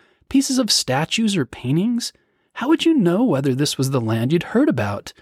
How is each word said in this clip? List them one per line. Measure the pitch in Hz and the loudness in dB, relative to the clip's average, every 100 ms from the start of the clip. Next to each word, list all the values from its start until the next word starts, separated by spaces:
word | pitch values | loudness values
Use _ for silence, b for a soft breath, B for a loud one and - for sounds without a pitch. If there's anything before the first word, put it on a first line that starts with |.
| b b - | b b -2
pieces | 175 175 262 | 0 2 0
of | 233 | 0
statues | - - 131 160 - 226 196 | 0 0 -2 -2 -2 0 -2
or | 127 | -4
paintings? | - 123 151 214 233 - - _ _ _ - | -6 -2 0 0 -2 -6 -12 _ _ _ -6
How | 247 | 0
would | 320 330 | 2 4
you | |
know | 320 175 180 | 4 4 2
whether | 254 180 143 | 2 2 0
this | 127 147 - | 0 -2 -2
was | 131 | -2
the | 135 | 0
land | 113 113 120 | 0 0 0
you'd | 170 | 0
heard | - 220 311 | 0 0 2
about? | 151 104 101 - b | 0 -4 -6 -12 b